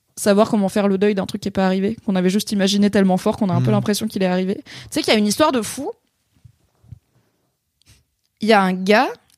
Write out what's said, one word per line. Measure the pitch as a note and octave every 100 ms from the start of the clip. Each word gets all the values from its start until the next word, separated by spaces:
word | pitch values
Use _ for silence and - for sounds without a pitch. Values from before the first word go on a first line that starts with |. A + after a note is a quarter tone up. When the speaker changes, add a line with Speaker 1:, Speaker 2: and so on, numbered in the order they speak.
| _ -
Speaker 1:
savoir | G#3+ G3+ G#3+
comment | A3 F#3+
faire | G#3+ G3+
le | F#3+
deuil | G#3
d'un | G3 F3+
truc | G3+
qui | G3
est |
pas | G3 F#3+
arrivé, | F#3+ F#3+ A3+ -
qu'on | F#3+
avait | F#3
juste | G3+ -
imaginé | G3+ F#3+ G3+ G3+
tellement | G3+ F#3+ F3+
fort | G#3+ A3
qu'on | F#3+
a |
un | F3
peu | -
Speaker 2:
Mhm. |
Speaker 1:
l'impression | G#3 G#3 G3+ A3
qu'il | G#3
est | F#3
arrivé. | F3+ F#3 G#3
Tu | - - -
sais | D4
qu'il | -
y | A3+
a |
une | G#3
histoire | G3+ D#4
de | B3+
fou. | G#3 - D#4 - _ _ _ _ - _ _ _ _ - _ _ _ _ _ _ _ _ _ _ _ _ _ _
Il | G#3+
y |
a | G#3+
un | F#3
gars | F#3 F#3 G#3 D4 A#4+ _